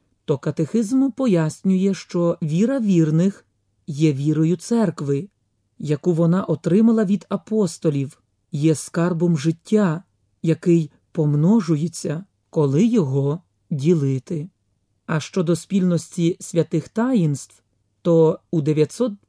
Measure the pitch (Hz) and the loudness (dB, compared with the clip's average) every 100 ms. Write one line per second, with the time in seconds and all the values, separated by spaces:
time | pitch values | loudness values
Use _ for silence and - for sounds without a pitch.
0 | _ _ - 139 156 - 156 226 208 262 | _ _ -4 -4 -4 -4 -2 -2 0 0
1 | 269 - 262 170 156 - 190 185 196 185 | 0 0 0 2 0 -2 0 2 0 -2
2 | - 180 170 165 156 165 240 269 214 175 | -4 -2 0 -2 -2 0 0 0 2 2
3 | 156 160 190 - _ _ _ _ - 143 | 4 2 0 -2 _ _ _ _ -12 0
4 | 156 135 143 156 160 175 - 233 196 - | 0 0 -2 0 0 -2 -2 -2 -2 -4
5 | 143 143 196 _ _ _ _ - 147 147 | -4 -4 -6 _ _ _ _ -12 -4 -2
6 | 175 160 165 185 - 151 165 190 226 226 | 0 2 2 0 -2 -4 0 4 4 2
7 | 196 196 - 196 - 220 185 - 165 139 | 0 -2 -4 -8 -4 -2 -2 -2 -2 -2
8 | 135 - _ _ - 147 156 151 - 170 | -6 -12 _ _ -12 -2 0 0 -4 -2
9 | 175 165 175 156 160 160 - 214 190 156 | -2 0 0 0 0 -4 -2 0 0 -2
10 | - _ _ _ 160 160 185 170 147 _ | -10 _ _ _ -4 -2 2 2 0 _
11 | _ - 151 147 165 226 165 151 165 - | _ -2 0 2 4 2 2 -2 -2 -6
12 | 175 151 - _ _ 165 143 143 233 226 | -8 -8 -10 _ _ -2 2 2 2 2
13 | 139 139 139 160 _ _ - 147 147 170 | 0 0 -2 -4 _ _ -8 -2 2 2
14 | 139 131 - 165 180 _ _ _ _ _ | 2 -4 -6 -10 -10 _ _ _ _ _
15 | - 160 - 196 165 165 - 190 180 170 | -6 -6 -4 -4 -2 -2 -2 0 0 0
16 | - - 170 - - 165 156 160 - 220 | -4 -2 -2 -2 -4 -2 0 -4 -4 -4
17 | 247 247 160 139 - _ _ _ _ _ | 0 2 0 -2 -8 _ _ _ _ _
18 | 175 165 160 185 - 165 143 151 147 - | 2 4 4 0 -4 -4 0 0 0 0
19 | 247 202 | -4 -6